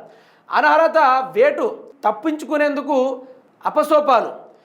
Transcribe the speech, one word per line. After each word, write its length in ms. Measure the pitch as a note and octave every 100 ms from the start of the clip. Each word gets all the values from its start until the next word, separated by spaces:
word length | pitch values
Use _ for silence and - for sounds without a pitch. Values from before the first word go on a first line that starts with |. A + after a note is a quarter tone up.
| - - _ _ _
అనర్హత 460 | G3+ D4 D4+ D#4+ D#4+ C#4 C4 C4 E3+
వేటు 440 | C#4 D4 A#3+ - - - G#3
తప్పించుకునేందుకు 1120 | G#3+ D#4+ D4+ A#3+ D4 D4 C#4 C4 C#4 C4 B3 - - _ _ -
అపసోపాలు, 680 | D4+ D4+ D4+ D4 A#3+ D#3+ - - _